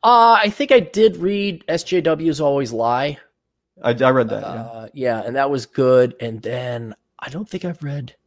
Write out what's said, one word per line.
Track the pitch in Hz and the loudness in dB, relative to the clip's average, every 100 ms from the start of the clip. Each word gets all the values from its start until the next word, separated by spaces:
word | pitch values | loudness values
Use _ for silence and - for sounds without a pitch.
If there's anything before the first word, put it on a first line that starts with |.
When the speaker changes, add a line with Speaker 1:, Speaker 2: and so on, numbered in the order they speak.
Speaker 1:
Uh, | 226 240 233 220 | 6 6 8 6
I | 208 | 2
think | 208 285 | -2 4
I | 262 | 4
did | 185 196 220 175 | 4 2 2 2
read | 175 202 202 175 - | -4 -2 -4 -8 -6
S | 165 | -6
J | - 180 | -2 -2
W's | 165 156 165 143 | 0 0 -2 0
Always | 147 139 127 | 0 0 -2
Lie. | 113 117 123 143 143 _ _ _ _ _ _ | -2 -2 -2 -4 -8 _ _ _ _ _ _
Speaker 2:
I, | - | -4
I | 117 131 | 2 2
read | 131 113 | 2 0
that, | 110 | -4
yeah. | 104 110 | -8 -12
Speaker 1:
Uh, | 113 113 113 | -12 -16 -16
yeah, | 143 127 113 | -6 -4 -2
and | 104 131 | -4 -2
that | 139 | -2
was | 139 120 | -2 -4
good. | - 131 127 123 123 | 0 4 4 4 -2
And | 120 113 | -10 -8
then | 104 123 127 120 117 104 _ _ | -8 -8 -8 -8 -10 -16 _ _
I | - | -14
don't | 147 214 | -12 -10
think | 190 180 | -8 -8
I've | 160 | -8
read | 143 143 123 _ | -8 -8 -10 _